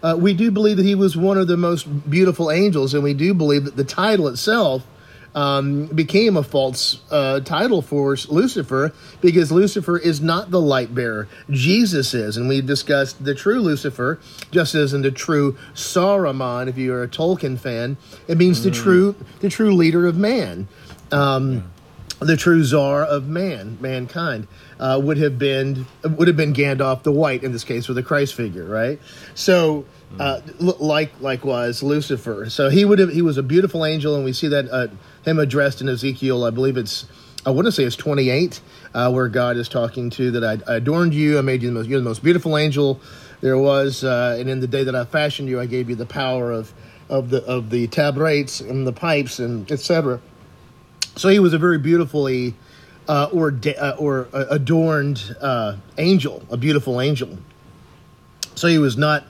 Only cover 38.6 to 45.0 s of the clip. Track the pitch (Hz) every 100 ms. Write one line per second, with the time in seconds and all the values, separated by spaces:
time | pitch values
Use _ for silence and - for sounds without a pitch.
38.6 | - - - 120 123 127 123 117 123 120
39.6 | 117 127 117 131 120 - 127 120 113 107
40.6 | - 117 117 160 175 151 151 147 135 127
41.6 | 120 120 113 135 120 110 147 175 165 151
42.6 | 151 139 143 135 - - - - 131 131
43.6 | 139 139 139 131 131 123 123 117 127 131
44.6 | 127 135 131 127